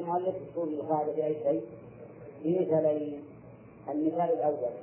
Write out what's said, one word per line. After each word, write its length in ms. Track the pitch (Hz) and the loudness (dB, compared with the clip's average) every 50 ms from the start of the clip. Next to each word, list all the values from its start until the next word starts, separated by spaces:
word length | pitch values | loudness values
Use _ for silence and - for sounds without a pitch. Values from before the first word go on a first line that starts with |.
المؤلف 340 | 170 170 175 180 180 185 185 - - - - | 0 0 0 2 2 0 -2 -2 -6 -6 -4
يقول 140 | 170 170 151 151 | -4 -2 -2 -2
القاعدة 380 | 147 143 151 156 151 147 151 - | -2 0 2 2 2 2 2 0
بأي 220 | 156 156 151 156 151 - | 0 2 0 0 2 2
شيء؟ 200 | 139 151 165 - - - - - - - - - - - - - - - - 151 | 2 2 2 0 -6 -10 -16 -16 -18 -18 -16 -16 -16 -16 -16 -16 -16 -14 -4 0
بمثالين. 760 | 156 175 185 175 156 160 160 151 151 151 151 147 147 147 143 147 - - - - - - - - - - - - - | 2 2 4 4 4 4 4 4 4 2 2 0 -4 -6 -8 -10 -14 -16 -18 -18 -20 -20 -20 -20 -20 -20 -12 -8 -4
المثال 320 | 139 151 156 160 165 170 | -2 0 2 2 2 2
الأول 500 | 175 165 160 - 143 151 151 131 123 120 107 - | 2 2 2 4 4 2 2 2 -2 -4 -4 -4